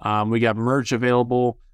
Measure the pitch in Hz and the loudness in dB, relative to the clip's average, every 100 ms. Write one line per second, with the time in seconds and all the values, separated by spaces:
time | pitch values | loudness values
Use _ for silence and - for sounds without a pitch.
0 | 107 107 107 113 117 107 120 139 117 120 | -2 -2 0 0 0 0 0 -2 -2 -2
1 | 123 123 120 123 123 - - | 2 2 2 0 0 -4 -14